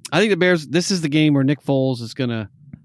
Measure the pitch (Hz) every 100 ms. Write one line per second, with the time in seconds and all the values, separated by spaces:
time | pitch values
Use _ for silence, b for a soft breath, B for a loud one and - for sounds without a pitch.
0 | - 151 220 175 180 175 135 156 170 190
1 | 160 151 156 139 135 147 - 135 131 123
2 | 113 - 123 113 104 _ - -